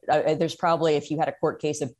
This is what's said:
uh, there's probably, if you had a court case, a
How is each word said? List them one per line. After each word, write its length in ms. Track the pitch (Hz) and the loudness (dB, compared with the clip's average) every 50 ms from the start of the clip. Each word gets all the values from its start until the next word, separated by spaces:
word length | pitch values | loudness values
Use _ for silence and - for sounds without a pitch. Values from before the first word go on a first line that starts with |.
| - - | -2 0
uh, 260 | - 151 - 147 156 | 2 2 2 2 0
there's 200 | - 165 160 - | 0 0 -2 -2
probably, 400 | - - 175 170 156 160 160 151 | -2 0 0 2 2 2 2 2
if 140 | 143 143 - | 2 0 -2
you 80 | 156 151 | -2 -2
had 120 | 156 139 | -2 -2
a 20 | |
court 300 | - - - 156 - - | -2 -2 -2 -2 -2 -2
case, 200 | - 151 147 - | -4 -4 -4 -4
a 80 | 151 131 - _ | -6 -8 -8 _